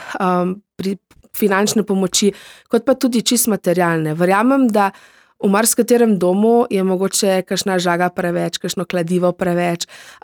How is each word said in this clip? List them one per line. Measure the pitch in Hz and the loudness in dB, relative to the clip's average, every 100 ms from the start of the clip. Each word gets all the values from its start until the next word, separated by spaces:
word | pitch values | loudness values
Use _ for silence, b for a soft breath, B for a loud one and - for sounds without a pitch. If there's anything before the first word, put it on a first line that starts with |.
| B - | B -6
em, | 185 180 180 202 _ - | -2 -2 -2 -6 _ -8
pri-, | 185 196 _ _ _ | -8 -8 _ _ _
finančne | - 208 190 202 214 | -2 0 2 0 0
pomoči, | 196 190 185 - 202 B B B B | 0 0 0 0 0 B B B B
kot | 233 240 | -2 0
pa | |
tudi | 262 254 233 | 0 0 0
čisto | - 240 233 | 0 0 0
materialne. | 190 180 175 170 165 156 | -2 0 0 0 0 -2
Verjamem, | 156 180 196 247 269 247 | -2 0 2 2 2 2
da | 208 196 b b b b - | 2 0 b b b b -4
v | 202 | 0
marsikaterem | 196 226 - 220 240 226 190 | 2 0 0 2 4 4 2
domu | 180 190 226 233 247 | 2 2 4 4 2
je | 190 | 0
mogoče | 190 185 190 - 196 185 | 0 0 -2 -2 0 0
kakšna | 185 185 202 185 | -2 -4 -2 -2
žaga | 180 175 180 | 0 0 -2
preveč, | 180 175 175 170 - | -2 -4 -2 -4 -6
kakšno | 175 190 | -8 -8
kladivo | 175 180 165 180 180 | -6 -4 -2 0 0
preveč, | 175 180 175 175 170 - B B B | 0 -2 -2 -2 -4 -8 B B B